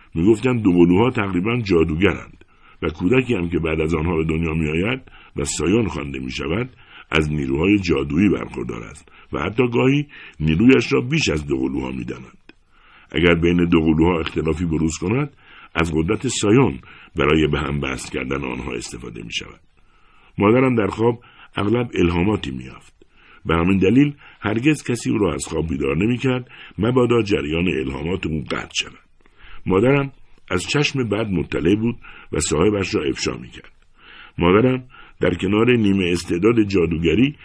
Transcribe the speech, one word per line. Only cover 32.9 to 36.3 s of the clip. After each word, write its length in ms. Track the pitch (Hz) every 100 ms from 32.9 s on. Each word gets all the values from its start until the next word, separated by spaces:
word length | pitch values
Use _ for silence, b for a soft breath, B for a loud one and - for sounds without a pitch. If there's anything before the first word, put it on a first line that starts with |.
را 100 | 98
افشا 320 | 71 64 - 62
می‌کرد. 360 | 62 - - _ _ B B B B -
مادرم 460 | 85 101 127 127 - B B B
در 140 | 90
کنار 420 | 92 95 104 120 120
نیمه 340 | 101 98 87
استعداد 500 | 87 -